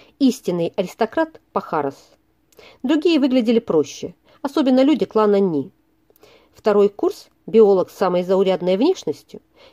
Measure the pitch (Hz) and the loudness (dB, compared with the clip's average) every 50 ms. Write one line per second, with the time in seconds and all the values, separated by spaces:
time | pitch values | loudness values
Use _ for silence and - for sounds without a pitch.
0 | - _ _ _ 277 262 - - - - 180 175 170 165 - - 190 180 - - | -20 _ _ _ 0 0 0 0 -4 -6 -4 -4 -4 -4 -4 -6 -6 -6 -4 -4
1 | 233 214 - - 320 320 - - _ _ - 202 - - - 160 139 139 139 - | -6 -4 -2 -4 -4 -4 -6 -14 _ _ -10 -10 -8 -6 -6 -4 -4 -6 -8 -10
2 | _ _ _ _ _ _ _ _ _ _ _ - - - - _ - 247 311 302 | _ _ _ _ _ _ _ _ _ _ _ -20 -20 -20 -18 _ -4 -2 -2 0
3 | 311 370 330 294 262 285 247 262 226 220 233 196 - - 190 156 143 - - - | 0 0 2 2 0 2 0 0 0 2 0 0 0 0 0 0 0 -2 -6 -12
4 | - - - _ _ _ _ _ - 277 - 330 285 269 254 254 269 277 311 220 | -14 -16 -16 _ _ _ _ _ -10 -6 -2 -2 0 2 2 4 4 2 2 0
5 | 190 - - 220 214 208 202 196 196 190 160 143 135 190 - _ _ _ _ _ | -2 -2 0 0 2 2 2 2 0 0 -2 -4 -6 -8 -12 _ _ _ _ _
6 | _ _ _ _ _ _ _ _ _ _ _ - - 220 208 208 202 202 - - | _ _ _ _ _ _ _ _ _ _ _ -6 -2 0 2 2 2 2 0 -2
7 | - 381 - - - _ _ _ _ - 170 226 220 202 202 190 170 - - - | -4 -4 -4 -6 -12 _ _ _ _ 0 4 4 4 6 4 2 0 -4 -6 -4
8 | 202 180 180 180 180 175 190 190 196 185 185 175 185 180 185 190 247 339 381 - | -4 -2 -2 -2 -2 0 0 0 0 0 0 -2 -2 -2 0 0 0 0 -2 -2
9 | - - 220 - - _ - - - _ _ _ - - | -6 -8 -8 -8 -12 _ -20 -20 -20 _ _ _ -20 -16